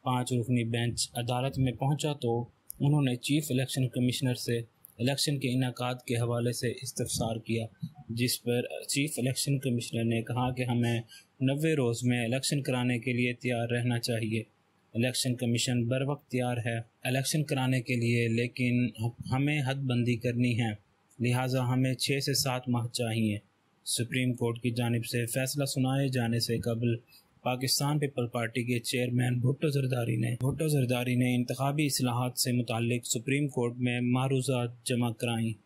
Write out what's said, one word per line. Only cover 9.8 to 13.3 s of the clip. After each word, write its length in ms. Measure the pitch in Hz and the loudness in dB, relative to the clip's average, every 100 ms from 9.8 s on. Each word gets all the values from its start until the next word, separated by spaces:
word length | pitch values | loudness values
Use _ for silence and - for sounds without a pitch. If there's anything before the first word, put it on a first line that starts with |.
| - 117 | -2 -2
ने 180 | 117 117 | 0 0
कहा 280 | 113 123 123 | -2 -2 -2
कि 100 | 127 | -2
हमें 380 | 123 120 120 117 117 - _ _ | 0 2 2 0 -4 -20 _ _
नब्बे 320 | 131 143 160 | 0 2 2
रोज़ 300 | 151 120 113 120 | 2 2 2 0
में 180 | 123 | 0
इलेक्शन 360 | 113 131 - 147 | 0 0 0 -2
कराने 360 | 135 127 123 123 | 0 0 2 0
के 140 | 123 | 0
लिए 200 | 120 123 | 0 0